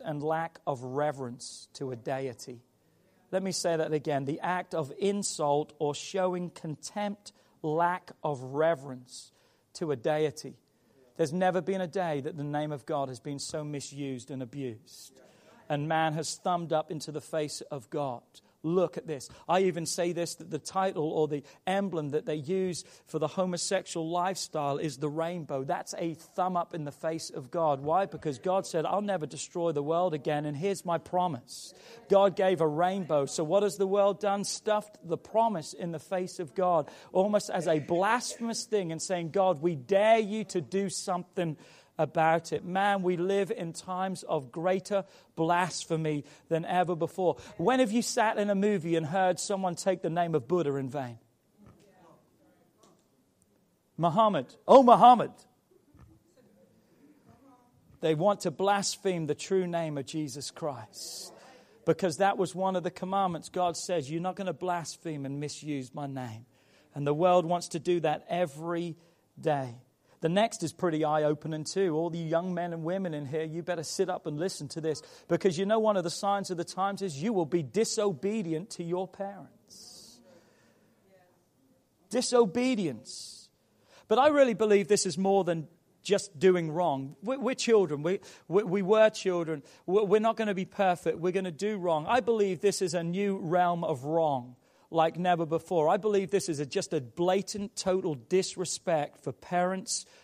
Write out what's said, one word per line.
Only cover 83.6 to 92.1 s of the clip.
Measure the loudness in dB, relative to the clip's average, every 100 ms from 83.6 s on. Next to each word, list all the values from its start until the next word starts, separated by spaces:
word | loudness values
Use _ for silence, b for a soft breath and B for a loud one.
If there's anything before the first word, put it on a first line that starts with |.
| _ _ b b 0
But | 4
I | 6
really | 8 6
believe | 4 4 4 6
this | 2 2
is | 0
more | 2 4
than | 2 -2 -6 _ _ _
just | 0 0 0 4
doing | 6 6 2
wrong. | 0 0 0 -4 -8
We're, | -6 -2
we're | -2
children. | -2 4 4 4 0
We, | -2 -2 B B 0
we, | 0
we | 2 0
were | 4 8 6
children. | 6 -2 0 -2 -6 B B 0
We're, | 2
we're | 4 4
not | 4 2
gonna | -2
be | -2 -4
perfect. | 2 2 2 0 0
We're | -2
gonna | -2 -4
do | -4 -4 -2
wrong. | 0 0
I | 2